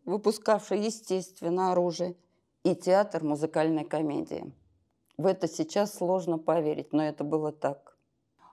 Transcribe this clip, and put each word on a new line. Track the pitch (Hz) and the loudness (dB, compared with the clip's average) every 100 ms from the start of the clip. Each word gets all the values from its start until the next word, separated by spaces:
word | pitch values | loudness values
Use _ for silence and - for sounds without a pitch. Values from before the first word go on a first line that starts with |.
| - | -6
выпускавший, | 202 208 208 - 208 - 196 214 | 0 0 0 2 2 2 -2 -2
естественно, | 220 - 190 180 - 170 180 185 | -4 -4 -4 -4 -8 -2 0 2
оружие, | 180 175 165 180 175 _ _ _ _ | 2 2 0 -4 -6 _ _ _ _
и | - 175 | 0 0
театр | 180 185 202 165 | 4 4 4 -2
музыкальной | 156 147 156 160 160 156 151 | -2 0 0 0 0 0 -2
комедии. | 151 156 143 - - - - _ _ _ _ _ - | -2 -2 -2 -4 -8 -10 -16 _ _ _ _ _ -2
В | 170 | 0
это | 185 165 | 2 -2
сейчас | - 156 202 202 - | -2 -2 0 0 0
сложно | 175 185 175 165 | 0 0 0 0
поверить, | 160 165 151 151 143 | 2 2 2 -2 -2
но | 147 | 0
это | 156 151 | 0 -2
было | 147 156 156 | -2 -2 -2
так. | 156 139 139 - _ _ _ _ _ - | -2 -4 -4 -10 _ _ _ _ _ -20